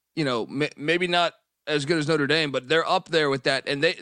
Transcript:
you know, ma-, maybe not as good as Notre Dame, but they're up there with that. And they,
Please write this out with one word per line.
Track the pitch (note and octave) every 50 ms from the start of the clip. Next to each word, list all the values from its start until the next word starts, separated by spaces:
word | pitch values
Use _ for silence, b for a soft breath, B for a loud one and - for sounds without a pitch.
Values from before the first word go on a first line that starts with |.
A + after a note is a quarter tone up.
| _ _ -
you | E3 D#3
know, | C3+ B2 A#2 G2
ma-, | C2+ F2 C#3 D3+ - -
maybe | - C#3 D3+ E3 F3 F#3 F3+
not | F3 F3 F3 D#3+ - _ _ _ _ _ -
as | - D3+ D3 C#3
good | C#3+ F3 D#3+
as | D3 D3
Notre | D#3+ D3+ C#3+
Dame, | C3 D3 E3 D#3+ C#3+
but | C3+ C3 B2+ B2
they're | D#3 E3 D#3+ -
up | F3 F#3 F3+ -
there | D#3+ D#3+ D3+ C#3+
with | C3+ C3+ -
that. | D3+ C3+ C3 - -
And | C#3+ C#3 D3+
they, | E3+ F3+ A#2